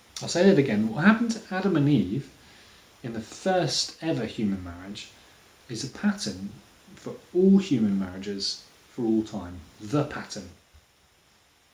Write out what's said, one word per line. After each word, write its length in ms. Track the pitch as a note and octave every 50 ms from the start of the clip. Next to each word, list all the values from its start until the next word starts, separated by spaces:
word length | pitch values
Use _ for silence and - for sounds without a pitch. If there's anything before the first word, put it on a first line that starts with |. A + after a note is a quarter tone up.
| _ _ - -
I'll 80 | A#2+ G2+
say 140 | - E3+ F#3+ G3
that 120 | E3 D3
again. 340 | C3 - G#2 G#2 A2 A2+ -
What 100 | C#3+ E3
happened 280 | G#3 A3+ A#3 A#3+ A3
to 100 | - - - -
Adam 260 | F#3+ F#3 G3 G3 E3+
and 140 | D3 C#3 C#3+
Eve 400 | D3 A#2 F2+ F2+ G#2+ C#3+ - - - - - - - - - - - - - - - -
in 120 | - A#2 A2+
the 80 | A2
first 760 | A2 - - - - F#3+ F#3 F3+ E3 C#3 - - - - - - -
ever 220 | E3 D#3 C3 A2
human 380 | G#2+ - - A2+ G2+ G2 F#2 F2+
marriage 460 | F2 E2+ F2 F2+ G2 G#2 - - - - - - - - - - - _ _ _ -
is 160 | A2+ G#2+ -
a 60 | C3
pattern 640 | - - - G#3 G3 - - G#2+ F2+ F#2 G2 G#2 - - - - - _ _ - -
for 200 | - - B2 A#2 - - - -
all 240 | F3+ F#3+ F#3+ G3 F#3+
human 400 | F#3+ - C#3+ A2+ A2 G2+ G2 G2
marriages 640 | F#2+ F#2 F#2 F#2+ F#2+ G#2 G2+ G2 G2 - - - - - - _ _ _
for 120 | - - A#2+
all 200 | A2 A2 A2 G#2+
time. 360 | - - G2+ F2+ F2 F2+ E2+ - - - -
The 220 | G#2+ G#2 C3 D3 C3+
pattern. 460 | - - - - - - G#2+ F#2+ F2 - - _ _ _ - _ _ _ _ _ _ _ _ _ _ _ _ _ _ _ _ _ _